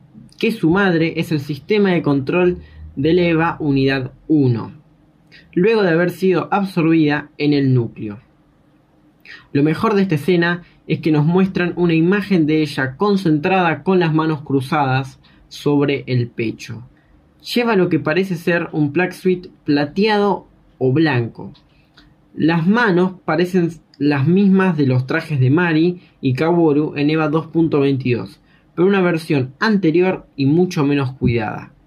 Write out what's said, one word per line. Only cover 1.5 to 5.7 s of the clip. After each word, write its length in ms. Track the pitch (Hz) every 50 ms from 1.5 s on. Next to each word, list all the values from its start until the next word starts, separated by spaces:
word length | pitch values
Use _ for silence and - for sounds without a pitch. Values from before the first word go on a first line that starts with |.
| 151 - - - 214 214 202 190
de 100 | 180 165
control 580 | - 151 143 139 131 127 156 180 180 180 180 180 - - - - - - -
del 240 | - 135 156 170 180
eva 380 | 175 170 165 160 165 165 156 -
Unidad 520 | 160 147 139 135 135 135 135 135 127 123 - - - -
uno, 440 | 160 151 139 127 120 110 104 104 95 - - _ _ _ _ _ _ _ _ _ - - - _ -
luego 300 | 175 180 214